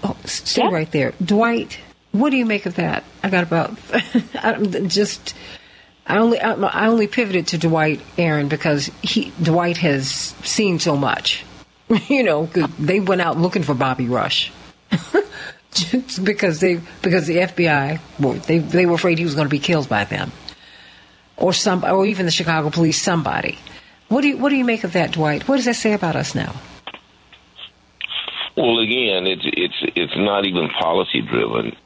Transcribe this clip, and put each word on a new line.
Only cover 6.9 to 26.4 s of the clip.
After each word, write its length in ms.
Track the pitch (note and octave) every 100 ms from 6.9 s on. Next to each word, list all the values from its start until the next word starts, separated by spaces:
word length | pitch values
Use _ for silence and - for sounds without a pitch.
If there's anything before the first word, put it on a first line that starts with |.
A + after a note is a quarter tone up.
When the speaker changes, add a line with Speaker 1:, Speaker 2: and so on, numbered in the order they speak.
| A3+ G#3
Speaker 1:
pivoted 400 | - A3+ F#3 D#3
to 100 | E3+
Dwight, 420 | E3 D#3+ D#3 D3+ - -
Aaron, 280 | E3+ D3+ C#3+
because 440 | D3 E3+ D3 C#3 -
he, 320 | G3+ A3 - -
Dwight 360 | E3+ E3 F3 E3
has 300 | E3+ C#3 C3+ - - -
seen 340 | - - G#3 E3+
so 160 | E3+ C#3+
much. 480 | C#3 - - - - - - _ _
<laughs> 180 | A3+ -
You 140 | C#4
know, 240 | A3+ D3+ D#3+
'cause 240 | F3+ D3 -
they 220 | D3 F#3+
went 220 | F#3+ F#3
out 160 | E3+ C#3+
looking 260 | F3 F#3+
for 100 | C#3+
Bobby 340 | C3 C3+ B2+ A#2+
Rush. 440 | B2 G#2 - - - - - _
<laughs> 800 | F3 - - G4+ - - - _
Just 520 | - E3+ B3+ B3+ -
because 360 | F#3+ G3+ G3 D#3
they, 180 | F#3 E3+ E3 -
because 240 | G3 F3+ D#3
the 120 | E3+
F 140 | F#3 F3+
B 120 | E3+
I, 300 | D3 C#3 D#3+ - -
well, 140 | C#3
they, 240 | - - E3
they 300 | D3+ E3+ F3+
were 80 | E3+
afraid 240 | F3+ E3
he 40 |
was 120 | E3+ D3
gonna 140 | D3
be 100 | C#3
killed 280 | C#3+ E3+ C3
by 160 | G#2+
them. 280 | G2+ G2 F#2 - - - - - - - - _ _ -
Or 160 | F3+
some, 300 | F3+ - F3+ E3+
or 200 | F#3+ G3
even 180 | G3 F3+
the 60 |
Chicago 400 | D#3+ E3 D#3+ D3+
police, 280 | D#3 D#3+ -
somebody. 580 | - E3+ B2 C#2 - - - - - _ _
What 140 | A#3+
do 80 | C#4+
you, 80 | B3+
what 120 | C#4
do 60 | C#4
you 100 | B3
make 180 | A3+
of 100 | F#3+
that, 180 | F3 D3+
Dwight? 360 | D#3+ D#3 D3 -
What 100 | C#4
does 80 | A#3+
that 100 | A#3
say 180 | A3
about 220 | G#3 F3 C3+
us 180 | C3+
now? 200 | -